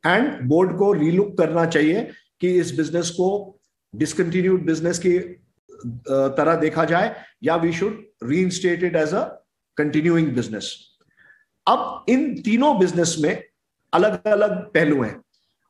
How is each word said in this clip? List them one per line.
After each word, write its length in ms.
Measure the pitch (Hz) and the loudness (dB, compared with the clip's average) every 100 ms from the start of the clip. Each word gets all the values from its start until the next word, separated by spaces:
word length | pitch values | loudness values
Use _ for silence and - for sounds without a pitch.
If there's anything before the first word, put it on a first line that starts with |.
| 160 | 0
And 360 | 196 285 - | 2 0 -2
board 340 | 127 160 185 170 | 0 2 2 2
को 160 | 202 | 2
relook 440 | 175 156 180 202 - | 2 2 2 0 0
करना 280 | 156 165 165 | 0 2 2
चाहिए 460 | 160 156 190 240 - _ - | 2 2 0 -4 -12 _ -4
कि 80 | 175 | 0
इस 280 | 180 160 139 | 2 0 -2
business 320 | 147 165 165 | -2 -2 -4
को 460 | - 185 208 190 - _ _ _ 202 | -2 -2 -2 -8 -20 _ _ _ -6
discontinued 680 | - - 170 180 185 185 156 | -4 -2 -2 0 2 2 0
business 340 | 156 170 175 | -2 -2 0
की, 180 | 185 175 | 0 0
अ, 200 | - - _ _ _ - 120 117 - | -2 -14 _ _ _ -16 -14 -10 -2
तरह 460 | 135 135 139 151 165 | 0 0 0 0 2
देखा 300 | 156 156 160 | 0 0 0
जाए 300 | 170 214 - - _ | 0 -2 -6 -18 _
या 180 | 147 170 | -2 0
we 100 | 165 | 0
should 220 | 165 202 214 - - 117 | -2 -4 -6 -14 -10 -2
reinstate 580 | 156 185 180 180 170 | 0 0 0 -2 0
it 100 | 180 165 | 0 0
as 180 | 156 | 0
a 120 | 196 - - _ _ _ - | -2 -4 -10 _ _ _ -4
continuing 520 | 151 151 165 165 156 | -2 0 2 2 2
business। 320 | 123 107 107 - - _ _ _ _ _ _ _ _ - | -2 -4 -8 -10 -14 _ _ _ _ _ _ _ _ 0
अब 380 | 240 - - - | 0 -2 -6 0
इन 320 | 262 302 - | 2 0 -4
तीनों 380 | - 233 294 220 | 0 2 4 4
business 360 | 180 175 165 160 | 2 2 0 0
में 240 | 147 - - _ _ _ _ | -2 -2 -10 _ _ _ _
अलग-अलग 640 | 165 214 180 214 208 208 180 | 2 2 0 0 2 2 -2
पहलू 440 | 175 160 160 143 | -2 0 2 2
हैं। 180 | 113 - _ _ _ _ _ | -2 -8 _ _ _ _ _